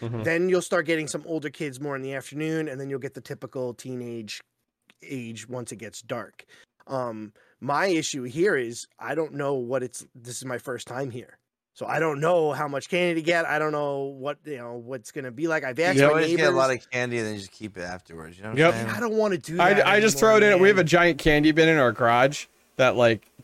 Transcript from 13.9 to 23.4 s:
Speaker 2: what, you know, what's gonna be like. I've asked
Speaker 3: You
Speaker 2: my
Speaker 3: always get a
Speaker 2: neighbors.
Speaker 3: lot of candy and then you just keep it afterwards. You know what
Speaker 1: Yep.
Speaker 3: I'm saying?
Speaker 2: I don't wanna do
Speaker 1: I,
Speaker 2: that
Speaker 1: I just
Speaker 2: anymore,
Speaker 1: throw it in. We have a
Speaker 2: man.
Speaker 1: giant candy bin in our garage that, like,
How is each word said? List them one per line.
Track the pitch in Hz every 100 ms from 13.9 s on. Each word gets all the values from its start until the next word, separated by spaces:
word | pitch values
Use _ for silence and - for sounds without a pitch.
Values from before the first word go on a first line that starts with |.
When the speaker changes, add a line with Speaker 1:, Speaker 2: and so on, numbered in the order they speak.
| 139
Speaker 2:
what, | 139 135 135 147
you | 151 135
know, | 120
what's | 120 117 131 -
gonna | 151 131
be | 120 165
like. | 156
I've | 131 123
asked | 170 139
Speaker 3:
You |
Speaker 2:
my | 143
Speaker 3:
always | 156 156
get |
a | 170
Speaker 2:
neighbors. | 151
Speaker 3:
lot | 135 131
of | 120 -
candy | 127 123 120
and | 110
then |
you | 104
just | 92
keep | - 110 95
it |
afterwards. | 87 90 - 82 80 90
You |
know | 104
what | 123
Speaker 1:
Yep. | 156
Speaker 3:
I'm | 113
saying? | 113 214
Speaker 2:
I |
don't | 233 220
wanna | 214 180
do | - 170
Speaker 1:
I, | 180
Speaker 2:
that | 202 185
Speaker 1:
I | 208
just | 214 -
Speaker 2:
anymore, | 220 214
Speaker 1:
throw | 208
it |
in. | 185
We | 190
have | 190
a |
Speaker 2:
man. | 165
Speaker 1:
giant | 170 175 147
candy | 165 147 151
bin | 156 160
in | 160
our | 123
garage | 110 120 120 135 147 - _ _ -
that, | 127 104
like, | 120 110 - -